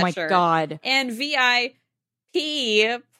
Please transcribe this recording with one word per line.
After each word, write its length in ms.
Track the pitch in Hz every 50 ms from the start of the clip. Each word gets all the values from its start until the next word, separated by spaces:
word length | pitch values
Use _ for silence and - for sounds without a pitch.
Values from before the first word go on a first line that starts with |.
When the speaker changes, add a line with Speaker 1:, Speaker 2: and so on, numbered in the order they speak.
Speaker 1:
my 120 | 185 180 156
Speaker 2:
fetcher 160 | 190 170 156
Speaker 1:
God. 520 | 196 180 175 170 165 160 156 151 156 156 -
Speaker 2:
and 300 | - 262 269 269 247 226
V 240 | 220 277 294 302
I 380 | 269 254 247 247 247 240 247 262 _ _ _ _ _ _ _ _ _ _ _ -
P 640 | 349 294 311 302 294 254 226 214 208 214 220 240 240 - _ _ _